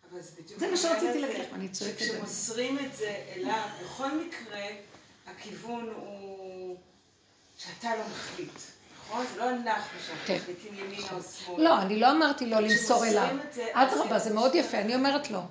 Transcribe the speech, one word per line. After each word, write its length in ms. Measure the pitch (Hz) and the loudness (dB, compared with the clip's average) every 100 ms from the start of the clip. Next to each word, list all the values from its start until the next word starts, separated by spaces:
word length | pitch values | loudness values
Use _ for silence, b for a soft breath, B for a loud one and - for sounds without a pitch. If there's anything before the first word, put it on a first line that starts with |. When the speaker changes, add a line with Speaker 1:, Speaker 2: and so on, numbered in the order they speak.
| - | -14
Speaker 1:
אבל 100 | 180 | -14
זה 200 | 156 - | -14 -18
בדיוק 180 | 160 208 | -16 -4
Speaker 2:
זה 100 | 359 | 0
מה 60 | 359 | 2
שרציתי 300 | 339 330 339 | 2 2 2
Speaker 1:
העניין 160 | 240 | 2
הזה, 80 | - | 0
Speaker 2:
להגיד 140 | - - | -4 -6
לך, 60 | |
אני 140 | 185 190 | -8 -8
צועקת 300 | - 208 - | -6 -6 -4
Speaker 1:
שכשמוסרים 800 | 226 220 202 - - 226 262 277 | -4 -4 -6 -6 -4 -2 -2 -2
את 180 | 269 - | -4 -4
זה 280 | 208 196 175 370 | -4 -6 -10 -6
אליו, 300 | 370 220 208 - | -2 -2 -2 -8
בכל 240 | 180 - 277 311 | -12 -6 -2 -2
מקרה, 420 | 339 - 226 208 202 208 - - - - - | -4 -10 -10 -8 -8 -10 -16 -20 -20 -20 -20
הכיוון 640 | - 214 208 226 233 226 208 | -16 -14 -12 -8 -8 -8 -10
הוא 800 | 202 202 196 190 190 185 185 180 - _ _ _ _ _ _ - | -12 -12 -12 -12 -12 -10 -10 -12 -16 _ _ _ _ _ _ -18
שאתה 380 | 175 180 233 220 | -16 -8 -4 -4
לא 60 | 202 | -4
מחליט, 420 | - - - 160 - - - - - | -8 -10 -8 -10 -12 -18 -20 -20 -20
נכון? 260 | - 226 247 | -6 -4 -4
זה 40 | 190 | -2
לא 120 | 247 | 0
אנחנו 480 | 247 233 214 - 175 - | 0 0 -2 -4 -10 -10
שאנחנו 180 | 160 - | -8 -2
Speaker 2:
כן. 100 | 175 | -2
Speaker 1:
מחליטים 380 | 180 180 214 | -2 -12 -12
ימינה 280 | 202 196 202 190 | -10 -10 -8 -8
או 100 | 180 | -8
שמאלה. 420 | - - - 226 | -10 -12 -6 4
Speaker 2:
לא, 180 | 330 208 | 6 6
אני 180 | 190 214 | 4 6
לא 100 | 240 | 6
אמרתי 360 | 311 294 277 240 | 8 4 2 2
לו 140 | 220 | 4
למסור 160 | 214 220 226 233 | 6 4 6 6
Speaker 1:
כשמוסרים 140 | 226 208 | 6 4
Speaker 2:
אליו. 180 | 180 - - | 4 0 -6
Speaker 1:
את 40 | |
זה, 140 | 240 226 | -6 -2
Speaker 2:
אדרבה, 440 | 233 262 277 220 220 | 4 6 6 4 2
Speaker 1:
אז 80 | |
Speaker 2:
זה 100 | 220 | 2
מאוד 200 | 214 254 | 4 6
יפה, 240 | 339 - 220 | 4 2 0
אני 140 | 202 | 2
אומרת 360 | 254 269 277 285 | 4 4 2 0
לו. 100 | 202 175 | -6 -6